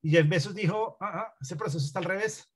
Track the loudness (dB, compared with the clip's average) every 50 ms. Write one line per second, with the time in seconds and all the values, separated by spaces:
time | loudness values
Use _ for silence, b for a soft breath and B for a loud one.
0 | 2 6 6 6 6 6 4 2 0 -2 -4 0 0 0 2 0 -2 -4 -4 _
1 | -8 -8 -6 -6 -8 -8 _ _ -14 -12 -10 -8 -6 -6 -4 -4 -4 -4 -4 -4
2 | -4 -2 -2 -2 -2 -4 -4 -8 -18 _ _